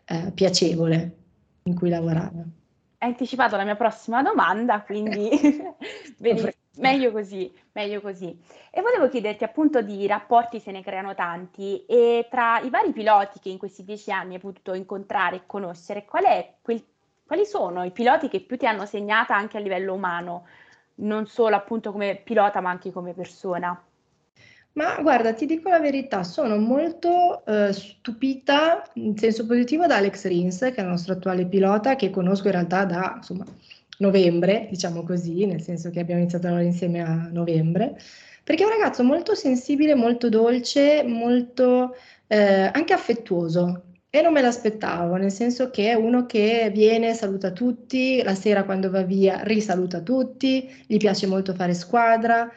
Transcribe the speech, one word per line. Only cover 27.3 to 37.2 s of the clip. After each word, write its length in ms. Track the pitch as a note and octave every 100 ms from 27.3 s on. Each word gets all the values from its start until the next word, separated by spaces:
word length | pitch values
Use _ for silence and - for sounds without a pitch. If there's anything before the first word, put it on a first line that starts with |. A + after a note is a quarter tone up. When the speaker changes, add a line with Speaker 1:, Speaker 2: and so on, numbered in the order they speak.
| - -
Speaker 1:
eh, 280 | G#3+ G3+
stupita 1080 | G3 - - - A3+ C4+ C4 - C#4+ D#4+ F#4 -
in 240 | A#3 A3 G#3
senso 280 | A3+ A3 A3+
positivo 420 | A#3+ A#3+ D#4 F4
da 100 | A3
Alex 300 | G3+ G3 F#3+
Rins, 320 | F3 F3+ F3+
che 160 | B3+ B3+
è 60 |
il 60 | F#3
nostro 260 | F3 E3+
attuale 320 | F#3 F#3 F3+ F3+
pilota, 480 | G3 F#3+ G#3+ C4+ C4+
che 140 | F#3+
conosco 340 | F#3+ F3+ G3 G3
in 80 |
realtà 320 | F3+ F3 F3+ G3
da, 280 | F3 F#3 -
insomma, 280 | - F3+ - - - - _ -
novembre, 680 | G3 G3 F3 E3+ F3 G#3+ G#3+
diciamo 340 | F#3 F3 E3+
così, 420 | E3 F3+ E3+ E3+ G3+
nel 160 | E3
senso 280 | E3 E3+ E3+
che 100 | F3
abbiamo 220 | E3+ F3
iniziato 240 | F3 F3 F3
a 40 |
lavorare 200 | F3 F3
insieme 300 | F3 F3 E3+
a 280 | E3 E3